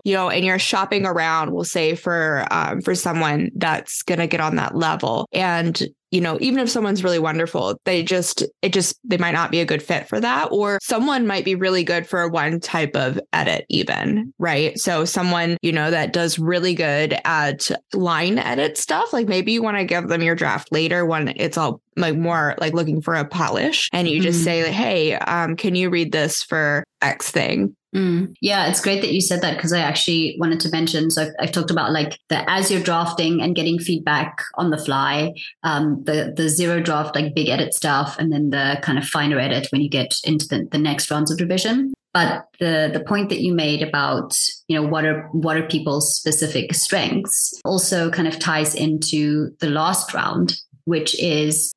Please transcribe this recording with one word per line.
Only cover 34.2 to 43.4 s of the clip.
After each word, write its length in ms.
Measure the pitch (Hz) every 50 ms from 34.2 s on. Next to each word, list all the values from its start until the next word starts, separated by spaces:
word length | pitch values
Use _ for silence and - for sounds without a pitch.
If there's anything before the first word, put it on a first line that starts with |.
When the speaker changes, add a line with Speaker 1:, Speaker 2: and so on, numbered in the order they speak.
| - 160 - - - - -
Speaker 2:
on 160 | - 180 170
the 80 | 151 -
fly, 540 | - 143 135 135 139 139 143 147 156 170 160 - - - - _ -
um, 360 | 165 151 147 156 151 143 135 135
the, 280 | 156 151 156 143 127 -
the 140 | 170 160 156
zero 320 | 147 170 175 170 170 170
draft, 360 | - 170 156 151 151 151 -
like, 180 | 147 156 147 151
big 140 | 160 143 123
edit 260 | 127 151 147 139 -
stuff, 420 | - - 151 143 139 147 147 - -
and 140 | 160 160
then 180 | 147 143 151 143
the 280 | 139 143 135 139 143 143
kind 140 | - 156 131
of 80 | 143 143
finer 360 | - - 156 147 147 143 127
edit 260 | 131 135 123 135 135 -
when 80 | 135 139
you 80 | 147 139
get 240 | 135 131 123 - - -
into 240 | - - 156 151 151
the, 220 | - 143 98 - -
the 80 | - 143
next 320 | 151 151 143 143 - -
rounds 220 | 151 151 156 151
of 80 | 156 180
revision. 520 | 180 170 185 185 - 220 233 262 269 269 269 - _ _ -
But 300 | 175 165 - - - - - _ _
the, 300 | 180 165 165 156 156 147
the 80 | - -
point 280 | - - 208 202 202 202
that 120 | 185 -